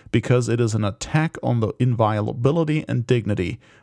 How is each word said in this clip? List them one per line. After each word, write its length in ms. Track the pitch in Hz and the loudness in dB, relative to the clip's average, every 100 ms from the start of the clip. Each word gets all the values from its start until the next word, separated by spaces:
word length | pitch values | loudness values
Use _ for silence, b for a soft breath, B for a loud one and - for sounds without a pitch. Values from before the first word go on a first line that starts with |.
| B | B
because 380 | 120 - 123 117 | -2 2 2 2
it 120 | 117 | 0
is 140 | 117 107 | 0 0
an 80 | |
attack 520 | 104 - - 156 160 - | -2 -4 -2 0 0 -2
on 200 | 123 120 | -2 0
the 120 | 110 - | 0 0
inviolability 1040 | 127 117 107 107 110 120 127 170 156 156 - | 0 2 2 2 -2 -4 -2 -2 0 -2 -2
and 200 | 123 117 | -4 0
dignity 520 | 123 107 101 90 - b b | 0 0 -2 -2 -6 b b